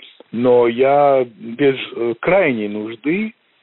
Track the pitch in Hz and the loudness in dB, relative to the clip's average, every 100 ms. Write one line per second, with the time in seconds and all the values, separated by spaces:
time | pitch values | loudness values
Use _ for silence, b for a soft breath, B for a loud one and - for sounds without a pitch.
0 | B B - 110 123 123 120 120 131 143 | B B -12 -2 2 4 4 2 2 4
1 | 143 135 123 113 113 117 143 131 - - | 4 2 0 -6 -12 -2 0 0 -6 -6
2 | 117 113 - 185 170 117 104 104 107 117 | -4 -4 0 2 2 -2 -4 -6 -10 -8
3 | 143 185 220 - _ _ | -6 -4 -6 -10 _ _